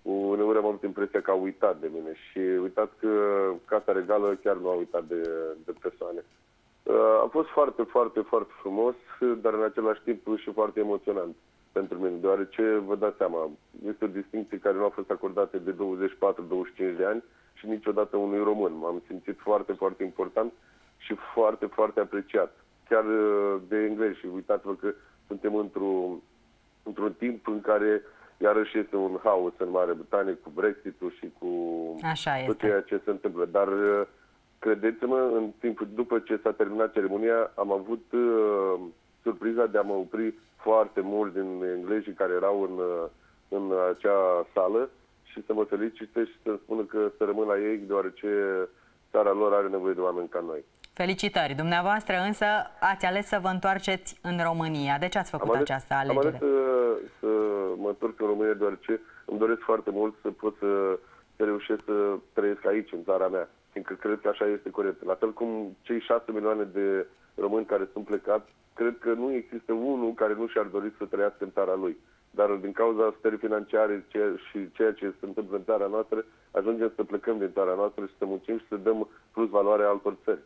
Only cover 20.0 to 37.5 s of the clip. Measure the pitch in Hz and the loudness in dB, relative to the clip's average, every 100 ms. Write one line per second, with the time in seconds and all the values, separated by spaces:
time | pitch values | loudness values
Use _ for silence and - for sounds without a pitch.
20 | 95 - 92 110 117 - _ _ _ _ | -6 -4 -2 -2 -4 -6 _ _ _ _
21 | - 107 - - 110 110 104 - 110 107 | -10 -10 -4 2 2 2 -4 2 2 2
22 | 101 101 - 104 87 - - _ - 113 | 0 -4 -2 0 0 -4 -20 _ 0 2
23 | 110 110 107 104 101 95 92 107 107 107 | 4 2 4 2 2 -2 -2 0 0 0
24 | 110 90 90 92 - 104 98 95 101 - | -2 -2 -8 -10 -2 -2 -2 -4 -4 -6
25 | - _ _ 101 107 107 104 98 98 92 | -16 _ _ -6 -2 -2 -2 -2 -2 0
26 | 90 87 _ - _ _ _ _ 110 104 | -2 -8 _ -20 _ _ _ _ -12 -4
27 | 104 - 123 117 - 107 104 104 107 107 | -4 -2 -6 -4 -6 -4 2 2 4 2
28 | - - - _ 104 107 107 110 101 101 | -2 -20 -20 _ 2 4 2 -2 -2 -2
29 | 95 92 110 95 90 - 90 92 87 82 | -2 0 2 2 0 -2 -2 0 0 -2
30 | - 101 98 87 - 76 104 101 98 - | -2 -2 0 -4 -8 0 0 0 -12 -8
31 | 90 - 85 - 90 87 82 82 82 80 | -10 -8 -16 -8 -6 -4 -4 -4 -6 -4
32 | 160 160 156 135 127 107 107 101 - 101 | -4 -2 -2 -2 -2 0 2 2 0 -4
33 | - 98 104 87 87 98 98 98 104 101 | -2 -2 -4 -2 2 2 2 4 4 4
34 | 98 - _ _ _ _ 110 104 110 113 | 0 -8 _ _ _ _ 0 2 0 0
35 | 123 131 127 113 110 - 120 104 107 107 | 0 2 2 0 -2 -4 -4 -4 -6 -4
36 | 123 117 - 110 110 101 101 107 110 110 | 0 -2 0 0 0 0 0 2 0 2
37 | 95 101 113 113 113 | 0 0 2 2 0